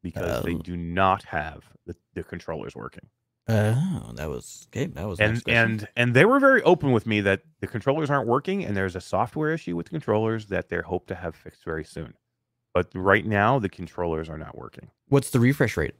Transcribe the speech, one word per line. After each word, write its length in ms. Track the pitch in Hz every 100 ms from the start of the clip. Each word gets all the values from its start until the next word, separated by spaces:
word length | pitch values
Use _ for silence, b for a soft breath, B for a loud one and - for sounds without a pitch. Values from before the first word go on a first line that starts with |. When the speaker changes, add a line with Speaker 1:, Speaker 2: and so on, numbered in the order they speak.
Speaker 1:
because 400 | 87 - 87 62
they 100 | - 87
Speaker 2:
Oh. 40 |
Speaker 1:
do 180 | - 87
not 460 | 85 87 95 95
have 400 | - 80 76 76 _ _ -
the, 80 | 87 _
the 100 | -
controllers 520 | 82 90 - 82 50 -
working. 320 | 58 - - _ _ _ -
Speaker 2:
Oh, 640 | 110 107 120 185 151 57 58
that 140 | 78
was, 400 | 64 - - -
okay, 160 | - 160
that 200 | - 104
was 140 | -
Speaker 1:
And, 140 | 107
Speaker 2:
next 100 | 117
question. 180 | - 117 113
Speaker 1:
and, 160 | 110 104 -
and 160 | 123
they 100 | 123
were 160 | 196 269
very 220 | 269 262
open 300 | - 175 143
with 120 | 120 113
me 140 | 104
that 220 | 101 98 _ _
the 80 | -
controllers 420 | 113 135 147 147
aren't 160 | 143 113
working, 380 | 127 147 196
and 100 | 175 101
there's 200 | 95 90
a 60 |
software 500 | - 95 117 151 151
issue 240 | 160 - 170
with 120 | 165
the 20 |
controllers 560 | 160 127 107 110 113 107
that 240 | 92 -
they're 120 | 87
hoped 260 | 82 87 -
to 60 | 92
have 200 | 87 -
fixed 300 | 80 _ -
very 180 | 80
soon. 300 | 78 - 78 - _ _ _ _ _
But 140 | 90 87 92
right 300 | 92 101 110
now, 340 | 104 104 135
the 80 | 95
controllers 640 | - 90 - 87 80 80
are 80 | 78
not 200 | 76 -
working. 340 | - - - _ _
Speaker 2:
What's 200 | 139 -
the 120 | 127
refresh 340 | 120 143 120 -
rate? 180 | 73